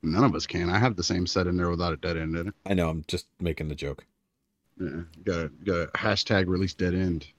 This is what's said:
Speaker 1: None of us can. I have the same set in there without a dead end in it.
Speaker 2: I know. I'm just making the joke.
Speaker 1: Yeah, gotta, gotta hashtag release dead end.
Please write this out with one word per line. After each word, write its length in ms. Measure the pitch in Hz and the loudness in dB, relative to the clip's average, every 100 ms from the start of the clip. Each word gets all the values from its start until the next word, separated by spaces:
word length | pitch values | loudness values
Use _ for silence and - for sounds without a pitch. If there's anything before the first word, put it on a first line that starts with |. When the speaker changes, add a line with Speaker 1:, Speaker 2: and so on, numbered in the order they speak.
Speaker 1:
None 220 | 80 82 | 2 4
of 100 | 131 | 4
us 120 | 87 - | 2 -4
can. 240 | - 87 | -2 2
I 80 | 95 | 4
have 180 | 123 92 | 2 0
the 60 | |
same 240 | 87 90 90 | -2 0 0
set 200 | 101 90 | 0 2
in 100 | 90 | 2
there 140 | 87 | 0
without 220 | 85 87 | 0 -2
a 40 | 78 | -2
dead 200 | 90 82 | -4 -4
end 200 | 80 82 | -2 -4
in 120 | 90 | -6
it. 60 | - - | -10 -2
Speaker 2:
I 80 | |
know. 140 | 95 82 | 0 2
I'm 160 | 80 76 | -2 -4
just 180 | 90 - _ | -8 -8 _
making 280 | 87 78 78 | -4 -2 -6
the 60 | |
joke. 300 | 73 69 69 - _ _ _ _ _ _ - | -6 -6 -8 -14 _ _ _ _ _ _ -8
Speaker 1:
Yeah, 200 | 90 76 85 - | -6 -6 -10 -8
gotta, 260 | 95 87 78 - | -2 -2 -2 -4
gotta 260 | 98 87 78 | -2 0 0
hashtag 520 | - 107 98 - 101 92 | -2 0 0 2 2 4
release 260 | 92 95 | 2 0
dead 220 | - 90 | 0 0
end. 320 | 90 92 82 - | 2 2 0 -6